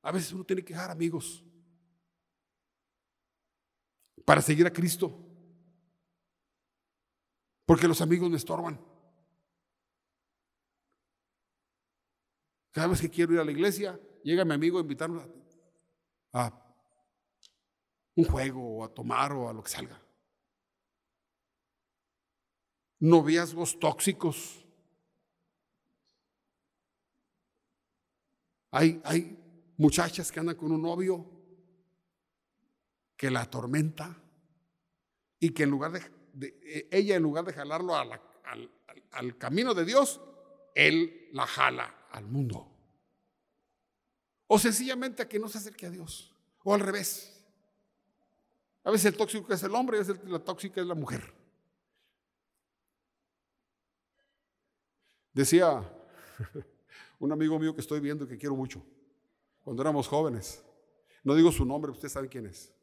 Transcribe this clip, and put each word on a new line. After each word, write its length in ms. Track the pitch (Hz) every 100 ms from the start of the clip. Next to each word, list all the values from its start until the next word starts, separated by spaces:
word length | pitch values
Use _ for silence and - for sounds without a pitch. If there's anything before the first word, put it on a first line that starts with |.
A 100 | 151
veces 180 | 180 160
uno 140 | 185 180
tiene 180 | 185
que 100 | 180
dejar 180 | 170 185
amigos 520 | 165 170 165 - - - _ _ _ _ _ _ _ _ _ _ _ _ _ _ _ _ _ _ _ _ _ _ _ _ _ _ - -
para 160 | 147
seguir 240 | 143 151 175
a 60 |
Cristo, 420 | 170 170 - 170 - - - - _ _ _ _ _ _ _ _ _ _ _ _ _ _ _ _ _ _ _ _ _ -
porque 220 | 165 170
los 120 | 165
amigos 300 | 160 175 175
me 80 | 160
estorban. 420 | - 165 170 147 - - _ _ _ _ _ _ _ _ _ _ _ _ _ _ _ _ _ _ _ _ _ _ _ _ _ _ _ _ _ _ _ _ _ _ _ _ _
Cada 160 | 156 165
vez 140 | 170
que 80 | 165
quiero 240 | 175 170
ir 60 | 170
a 40 |
la 80 | 151
iglesia, 480 | 143 196 185 202 180 - -
llega 220 | 143 175 170
mi 80 |
amigo 240 | 147 165 180
a 40 |
invitarme 400 | 160 135 160 170 131 - _ _ _ _ _ _ _ _ _
a, 140 | 123 120
a 300 | - _ _ _ _ _ _ _ _ - _ _ _ _ _ _ -
un 80 |
juego 540 | 165 135 135 131 120 110
o 60 | 113
a 80 |
tomar 400 | - 120 117 139
o 160 | 139 120
a 40 |
lo 80 | 110
que 80 | 107
salga. 320 | - 127 - _ _ _ _ _ _ _ _ _ _ _ _ _ _ _ _ _ _ _ _ _ _ _ _ _ _ _ _ _ _
Noviazgos 760 | 156 165 147 165 170 165 165 -
tóxicos. 840 | 156 - 196 - 170 - - - - _ _ _ _ _ _ _ _ _ _ _ _ _ _ _ _ _ _ _ _ _ _ _ _ _ _ _ _ _ _ _ _ _ _ _ _ _ _ _ _
Hay, 300 | 131 160 165
hay 320 | - 165 170 - - - _ -
muchachas 540 | 151 160 170 175 170
que 80 | 165
andan 180 | 165 170
con 140 | 160
un 100 | 160
novio 440 | 165 170 185 175 165 - - - _ _ _ _ _ _ _ _ _ _ _ _ _ _ _ -
que 160 | 139
la 100 | 127
atormenta 800 | 120 127 120 147 156 151 156 170 - _ _ _ _ _ _ _ _ _ _ _
y 140 | 165
que 100 | 160
en 60 | 143
lugar 240 | 139 156
de, 80 | 175 - - _
de, 260 | 135 135 -
eh, 260 | - 151 -
ella 240 | 190 202 185
en 80 |
lugar 220 | 156 151 175
de 80 |
jalarlo 420 | 143 143 160 180 156
a 80 |
la, 180 | 123 117 - _
al, 260 | 135 117 117 _ -
al, 160 | - _
al 260 | 131 123 117
camino 360 | 123 160 254
de 120 | 190 170
Dios, 360 | 254 269 - - - - - - 143
él 540 | 151 160 165 - -
la 160 | 139 127
jala 480 | 139 131 127 120 - -
al 140 | 113 104
mundo. 420 | 135 127 - - _ _ _ _ _ _ _ _ _ _ _ _ _ _ _ _ _ _
O 120 | 208
sencillamente 640 | 233 214 254 254 262 -
a 80 | 220
que 100 | 208
no 80 | 220
se 120 | 220
acerque 260 | 208 202 175
a 40 |
Dios. 460 | 180 160 - - _ _ _
O 100 | 190
al 80 | 202
revés. 640 | 196 202 185 - - - _ _ _ _ _ _ _ _ _ _ _ _ _ _
A 80 | 180
veces 140 | 214 202
el 120 | 196
tóxico 360 | 214 214 175
es 100 | 185
el 100 | 190
hombre 240 | 226 254 214
y 40 |
a 20 |
veces 200 | 196 185 190
la 140 | 170
tóxica 420 | 175 185 196 190
es 60 | 180
la 80 | 160
mujer. 380 | 135 - - _ _ _ _ _ _ _ _ _ _ _ _ _ _ _ _ _ _ _ _ _ _ _ _ _ _ _ _ 554 554 571 _ _ _ _ _ _ _ _ _
Decía 580 | 131 135 165 175 131 90 - - - - -
<laughs> 800 | 107 147 - _ _ - - _
un 120 | 139
amigo 260 | 151 156 160
mío 140 | 160
que 80 | 156
estoy 200 | - 151
viendo 240 | 143 151 127
y 20 |
que 100 | 117
quiero 180 | 143 135
mucho, 280 | 131 92 - _ _ _ _ _ _ _
cuando 220 | - 120
éramos 240 | 147 147 -
jóvenes, 560 | 147 156 117 - - _ _ _ _ _ _
no 120 | 135 151
digo 160 | 165
su 120 | -
nombre, 280 | 131 143 165
usted 180 | 117 143
sabe 180 | 139 131
quién 200 | 131 104
es. 260 | 87 - _